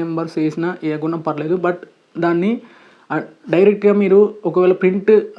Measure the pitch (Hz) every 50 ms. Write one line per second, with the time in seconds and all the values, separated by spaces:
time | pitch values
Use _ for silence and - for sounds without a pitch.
0 | 165 165 165 160 165 160 - 165 156 156 151 170 165 175 180 175 - 156 151 151
1 | 151 160 165 165 156 160 151 147 147 156 180 185 170 175 175 175 - - _ _
2 | _ _ _ 165 165 170 170 170 180 208 233 233 - - - _ _ _ _ _
3 | _ _ 151 156 - - - _ _ 254 160 170 196 202 208 196 208 202 202 208
4 | 202 190 185 202 208 208 - - - 170 151 180 185 180 180 180 - 185 185 202
5 | 190 - 220 208 - - -